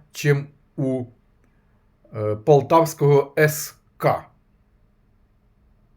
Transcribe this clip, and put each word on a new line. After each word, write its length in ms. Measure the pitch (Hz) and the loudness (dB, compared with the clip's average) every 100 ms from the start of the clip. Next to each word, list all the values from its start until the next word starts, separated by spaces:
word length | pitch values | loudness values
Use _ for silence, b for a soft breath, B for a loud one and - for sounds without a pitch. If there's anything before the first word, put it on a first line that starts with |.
| _ | _
чим 340 | - 147 143 143 _ _ - | -6 -2 -2 -4 _ _ -6
у, 280 | 131 131 117 _ _ _ _ _ _ _ _ _ _ | -4 -4 -8 _ _ _ _ _ _ _ _ _ _
е, 220 | 110 107 107 | -8 -6 -4
полтавського 1000 | 156 143 143 165 156 - 143 143 139 - | 2 2 4 0 0 0 2 2 2 0
С 360 | 151 - - - _ _ | 0 0 -12 -16 _ _
К. 300 | 147 87 - _ _ _ _ _ _ _ _ _ _ _ _ _ _ _ _ | -4 -4 -8 _ _ _ _ _ _ _ _ _ _ _ _ _ _ _ _